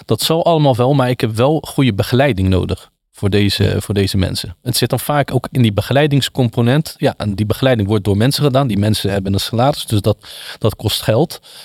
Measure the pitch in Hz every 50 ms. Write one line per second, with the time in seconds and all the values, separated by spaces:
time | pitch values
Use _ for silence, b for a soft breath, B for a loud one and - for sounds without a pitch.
0 | B - 113 - - - 160 165 175 170 170 156 151 143 123 107 123 131 147 139
1 | 127 123 127 - - 113 110 107 123 143 160 147 - - - - 135 123 101 98
2 | - - - 120 143 143 104 92 95 95 92 92 92 90 92 - - _ _ _
3 | _ _ _ - - 98 101 104 104 98 - - 101 98 98 98 - - 101 101
4 | 98 95 - 98 92 90 95 - - - - _ - 123 117 - 127 117 - 120
5 | - - 147 147 135 - - 123 - - - 131 120 110 101 104 - - 120 139
6 | 151 151 139 135 - - - - 127 117 - 131 117 120 131 151 - - - -
7 | 143 127 - - - 107 98 95 107 104 107 - 135 131 127 110 98 95 110 104
8 | 95 101 98 101 110 139 - - 147 143 123 135 143 123 101 98 104 110 104 -
9 | - 101 98 101 95 98 98 95 - - - 110 110 143 147 - - - 110 101
10 | - 110 104 _ B B B B B B B B - 110 - - - 104 - -
11 | - - 107 120 165 - - - B B B B